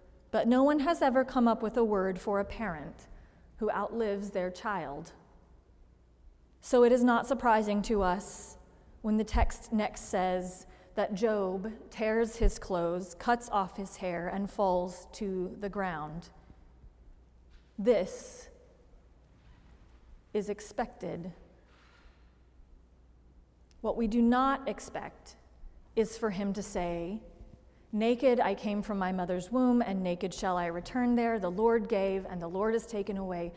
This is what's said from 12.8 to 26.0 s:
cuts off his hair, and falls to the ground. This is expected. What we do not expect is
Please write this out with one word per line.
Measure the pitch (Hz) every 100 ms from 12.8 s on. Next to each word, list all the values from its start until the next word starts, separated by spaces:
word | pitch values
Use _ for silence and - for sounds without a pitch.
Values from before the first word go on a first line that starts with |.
| 170 180 190 -
cuts | - 240 -
off | 208 185 -
his | 190 -
hair, | 185 170 175
and | 196 196
falls | - 196 180 180 180 -
to | - 202 185 185 233
the | 202
ground. | 202 185 156 151 165 - - - - - - - - - - - - - - - -
This | 208 208 185 - - - - - - - - - - - - - - - - - - - - - _
is | 214 202
expected. | 202 - - 226 - 170 165 175 - - - _ - - - - - - _ _ - - - _ _ - _ _ - - _ _ -
What | 220
we | - 226
do | 240
not | 233 247 269 269 247
expect | 214 - - 180 - - - - - - - -
is | 226